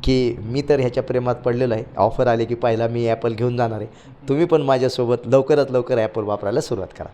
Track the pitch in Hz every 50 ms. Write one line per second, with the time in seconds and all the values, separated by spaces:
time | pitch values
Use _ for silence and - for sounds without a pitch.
0 | - - 131 131 127 120 117 - 107 110 120 139 143 - 147 139 131 123 120 135
1 | 123 - 127 127 123 123 120 120 - 123 120 120 127 123 117 110 - - - -
2 | 95 110 113 - 131 120 117 113 117 110 120 117 - 120 113 110 117 113 117 117
3 | 117 117 113 113 - 120 113 107 120 123 123 120 117 117 110 107 107 113 - -
4 | - - 127 - - 135 135 147 170 170 165 156 143 135 135 127 127 127 127 -
5 | 123 117 123 120 - 117 120 135 131 135 156 147 143 - 123 127 120 - 135 120
6 | 110 107 - 113 104 101 104 101 104 101 107 135 143 - 123 98 92 87 - -
7 | 87 -